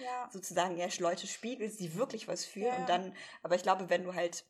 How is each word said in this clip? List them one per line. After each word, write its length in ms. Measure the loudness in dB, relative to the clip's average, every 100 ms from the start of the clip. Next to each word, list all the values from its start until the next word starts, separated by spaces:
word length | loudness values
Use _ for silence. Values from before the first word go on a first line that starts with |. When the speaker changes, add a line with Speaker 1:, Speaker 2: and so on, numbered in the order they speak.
Speaker 1:
Ja. 260 | -6 -4 -6
Speaker 2:
sozusagen 420 | -8 -2 2 2 2
ja 120 | -2 2
Leute 260 | 2 2 -2
spiegelst, 540 | -6 -6 -4 -4 -4
die 160 | -4 -2
wirklich 320 | -2 -2 -4
was 160 | -4
fühlen 220 | -4 -2 0
Speaker 1:
Ja, 60 | 2
Speaker 2:
und 60 |
Speaker 1:
ja. 60 | 4
Speaker 2:
dann, 280 | 2 2 -8 -14 -10
aber 120 | 2 4
ich 80 |
glaube, 260 | 6 2 4
wenn 140 | 2
du 100 | 2
halt 300 | 0 0 -2 -12